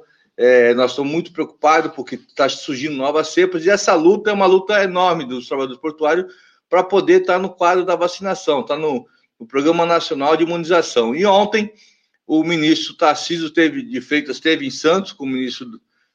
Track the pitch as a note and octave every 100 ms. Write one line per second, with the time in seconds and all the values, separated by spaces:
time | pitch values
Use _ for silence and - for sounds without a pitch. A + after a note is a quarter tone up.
0 | _ _ _ - B2 B2+ A#2+ A#2+ B2+ -
1 | C#3 D#3+ E3 - D3+ - D3+ D#3+ D#3+ -
2 | - A#2+ _ - C3+ - - C3 D3+ C#3+
3 | C3+ D3+ D#3 - F3+ F3 E3 G3+ - F3+
4 | D#3+ G3+ G#3+ G#3 F#3+ F#3+ F#3+ G#3 G3 F3+
5 | F3+ E3+ B2+ B2+ B2 C#3 C3 B2 D#3 D#3
6 | D3+ E3+ F#3 - _ _ - F3 F3+ G3
7 | - F#3 F#3 F3+ F#3+ F#3+ F3 F#3 F3+ E3+
8 | F3 - G3 F#3 - C#3+ A2+ D3 D#3 C3
9 | - _ _ - A#2 C#3 C#3+ E3+ E3+ E3+
10 | - D3 C#3 D#3+ E3 E3+ D#3+ F3 D#3+ -
11 | A2+ C#3 G3+ G3 G#3 A3 G#3 - _ _
12 | _ _ - D#3 D#3 E3+ D#3 D3+ - -
13 | D#3+ D3 - E3+ D#3+ E3 D#3+ C#3 A#2 B2
14 | - D3 C#3+ B2 D#3+ D#3 C#3 B2 D3+ F3+
15 | F#3+ - C3+ C3 B2+ - B2 A2+ _ _
16 | _